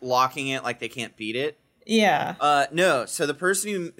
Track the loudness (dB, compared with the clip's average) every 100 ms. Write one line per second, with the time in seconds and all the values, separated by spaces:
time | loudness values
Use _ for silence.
0 | 0 2 2 0 -4 -4 -4 -6 -8 -8
1 | -10 -8 -6 -4 -4 -6 _ _ 0 2
2 | 4 2 0 -2 2 2 2 2 2 2
3 | 0 -4 -4 -2 -2 -2 -2 -4 -6 -8